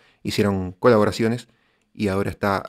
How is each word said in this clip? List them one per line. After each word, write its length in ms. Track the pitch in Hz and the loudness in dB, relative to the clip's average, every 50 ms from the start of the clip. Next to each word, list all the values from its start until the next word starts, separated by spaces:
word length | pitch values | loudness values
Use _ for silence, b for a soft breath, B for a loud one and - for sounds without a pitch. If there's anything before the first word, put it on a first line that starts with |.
| b b b b | b b b b
hicieron 500 | b 107 - - 104 101 98 95 92 90 | b -8 -6 -4 -4 -2 -2 -2 -4 -8
colaboraciones 760 | - - - 127 117 107 104 104 104 - 113 110 120 120 - _ _ _ _ _ _ _ _ _ | -4 2 4 4 6 6 4 2 0 -2 -2 -2 -2 -4 -8 _ _ _ _ _ _ _ _ _
y 140 | _ - 107 98 | _ -4 -2 -2
ahora 220 | 95 98 104 107 | 0 -2 -2 -4
está 320 | 82 - - 101 98 92 - | -4 -4 -2 0 0 -2 -4